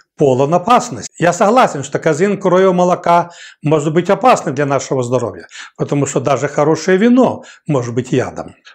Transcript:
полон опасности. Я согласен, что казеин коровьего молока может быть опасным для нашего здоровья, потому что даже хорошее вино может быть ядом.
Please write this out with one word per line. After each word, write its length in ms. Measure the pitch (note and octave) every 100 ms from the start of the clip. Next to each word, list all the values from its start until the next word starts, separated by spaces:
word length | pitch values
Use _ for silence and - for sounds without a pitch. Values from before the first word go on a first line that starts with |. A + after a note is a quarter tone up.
| _ -
полон 360 | D3 B2+ C#3
опасности. 580 | F3 F3 A#3+ - F#2+ - -
Я 140 | E3
согласен, 500 | E3+ G3+ B3 A3+ D3+
что 160 | C3 -
казеин 400 | E3 D3+ G3+ G3
коровьего 360 | F#3+ F3+ F#3+
молока 560 | F3+ F3+ F3 F3 E3+ E3+ - - -
может 320 | D3+ D#3 D3
быть 160 | D#3 E3+
опасным 440 | G3 C4 G#3+ -
для 120 | C3 C#3+
нашего 360 | C#3 - C#3
здоровья, 440 | A#2+ B2+ A#2 F#2+ - - - -
потому 260 | D3+ C#3+
что 160 | C#3 D#3
даже 260 | C3 C3 C#3+
хорошее 520 | D3 D3 D#3 - F#3
вино 460 | A3+ B3 G#3+ A2 - - -
может 280 | C#3+ A#2+
быть 180 | A#2+ A#2+
ядом. 420 | C#3 G2 D#2+ - - -